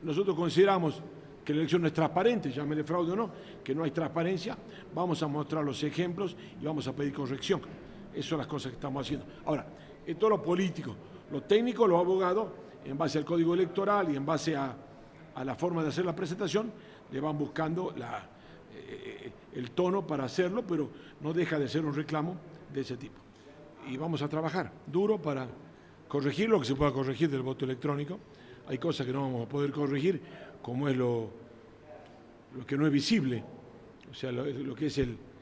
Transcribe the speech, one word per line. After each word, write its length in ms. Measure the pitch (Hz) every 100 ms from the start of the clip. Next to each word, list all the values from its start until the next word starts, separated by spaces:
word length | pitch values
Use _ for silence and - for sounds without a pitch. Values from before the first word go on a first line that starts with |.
nosotros 340 | 160 151 196 160
consideramos 640 | 170 170 202 190 160 - - - - -
que 80 | -
la 80 | 151
elección 220 | 160 175
no 60 | 160
es 60 |
transparente, 560 | 160 160 170 220 226 147
llámele 320 | 123 147 151
fraude 300 | 147 175 170
o 40 | 196
no, 140 | 208 - - -
que 100 | -
no 120 | 147
hay 80 | 160
transparencia. 640 | 165 151 165 170 185 220 254 - - -
Vamos 300 | - 180 156
a 60 | 156
mostrar 360 | 147 147 156
los 160 | 147 113
ejemplos 520 | 151 156 175 175 196 - - -
y 40 |
vamos 240 | 151 156 131
a 40 |
pedir 200 | 127 143
corrección. 480 | 139 131 139 - 175 - - - - -
Esas 140 | - -
son 120 | 156
las 100 | 120
cosas 240 | 147 131
que 40 | 117
estamos 300 | 143 139 120
haciendo. 180 | 139 - -
Ahora, 220 | - 147 - - - -
es 140 | - 165
todo 120 | 214
lo 120 | 311
político, 540 | 147 180 190 - 120 98 - - -
lo 120 | 139
técnico, 440 | - 208 240 233 214
los 140 | 170
abogados, 480 | 180 190 180 196 190 - - -
en 140 | 139 139
base 200 | 160 151
al 60 |
código 300 | 147 170 165
electoral 560 | 175 175 190 196 202 170
y 40 | 139
en 100 | 139
base 300 | 156 165 143
a, 200 | 135 117 - - - - - -
a 80 |
la 100 | 131
forma 280 | 123 175 165
de 80 | 156
hacer 140 | 165
la 120 | 180 151
presentación, 560 | 170 185 185 202 226 - - - -
le 80 | 135
van 180 | 156 151
buscando 560 | 147 - 156 170 185 -
la, 320 | 120 107 - - - - -
eh, 560 | 110 - 107 107 104 107 - -
el 160 | - 123
tono 340 | - 180 196
para 200 | 160 143
hacerlo, 400 | 127 - 180 226 208
pero 240 | 165 131 - - -
no 120 | 147
deja 260 | 165 170 156
de 100 | 131
ser 160 | 151
un 100 | 151
reclamo 420 | 139 151 151 160 180 - - -
de 80 | 139
ese 160 | 127 123
tipo. 240 | - - - - - - - - 131
Y 80 | 131
vamos 240 | 165 147
a 60 | 143
trabajar 440 | 156 160 175 123 - -
duro 360 | 165 208 208
para 240 | 156 135 123 - - - - - -
corregir 420 | 143 139 - 220
lo 80 | 208
que 80 | 120
se 80 |
pueda 180 | 135 147
corregir 380 | 131 131 120 160
del 120 | 135
voto 220 | 127 131
electrónico. 540 | 131 123 147 143 147 196 - - - - -
Hay 120 | -
cosas 280 | 170 147 127
que 60 |
no 100 | 135
vamos 240 | 135 123 110
a 20 |
poder 240 | 143 143
corregir, 480 | 147 143 143 175 175 - - - -
como 280 | - 123 143
es 80 | 127
lo, 320 | 123 117 107 - - - - - - - - - - - - 131
lo 100 | 120
que 100 | 139
no 100 | 151
es 60 |
visible, 500 | 143 - 220 135 117 - - - - - - -
o 40 |
sea, 160 | - 131
lo, 140 | 120
lo 300 | 143 135 -
que 120 | 120 147
es 120 | 143
el, 180 | 123 107 - -